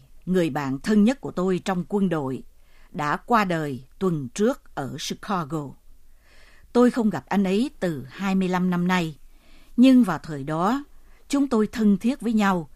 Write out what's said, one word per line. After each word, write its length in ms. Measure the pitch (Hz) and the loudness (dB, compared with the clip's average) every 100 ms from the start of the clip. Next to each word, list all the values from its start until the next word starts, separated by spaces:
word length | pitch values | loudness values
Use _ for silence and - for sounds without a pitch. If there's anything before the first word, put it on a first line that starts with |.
| - - 175 | -16 -12 -2
người 240 | 185 165 | 0 0
bạn 280 | 143 139 135 | -2 -4 -4
thân 260 | - 214 | 2 4
nhất 160 | 208 277 | 4 2
của 100 | 139 | -6
tôi 300 | 180 185 180 | -4 -2 -2
trong 200 | 202 185 - | -2 -4 -4
quân 200 | 202 190 | -2 0
đội, 340 | 160 135 120 - - - - - | 0 -4 -8 -12 -20 -20 -20 -14
đã 260 | 175 147 175 | -6 -4 -4
qua 280 | - 233 | 0 0
đời 400 | 190 165 147 127 - - | 2 -2 -4 -8 -14 -4
tuần 300 | 190 160 127 | -2 -2 -4
trước 460 | - 220 277 - | -2 0 -2 -8
ở 220 | - 131 135 | -10 -10 -10
Chicago. 680 | - - - 190 143 156 139 - - - - - _ - - - - | -10 -10 -6 -6 -6 -8 -8 -14 -20 -20 -20 -20 _ -20 -20 -20 -2
Tôi 180 | 240 247 | 4 4
không 200 | 240 214 | 4 -2
gặp 140 | 156 - | -2 -2
anh 180 | 196 | 0
ấy 260 | 190 196 285 - | 2 0 -2 -4
từ 260 | 185 143 131 | -6 -6 -10
hai 240 | - 196 | -6 -2
mươi 140 | 190 185 | 0 0
lăm 220 | 180 180 | 0 0
năm 180 | 175 180 | 0 0
nay, 300 | 185 160 - - - - - - - | 0 -2 -8 -20 -20 -20 -20 -4 4
nhưng 280 | 262 254 | 6 8
vào 140 | 196 151 | 4 0
thời 260 | - 147 | -8 -8
đó, 400 | 139 160 190 269 285 - - - - | -4 -2 0 -2 -6 -18 -20 -20 -4
chúng 200 | 277 277 | -2 0
tôi 180 | 220 208 | 0 0
thân 320 | - 208 196 | 2 2 2
thiết 220 | 226 285 | 0 -2
với 120 | 214 | -2
nhau 380 | 214 196 180 151 | 0 2 0 -4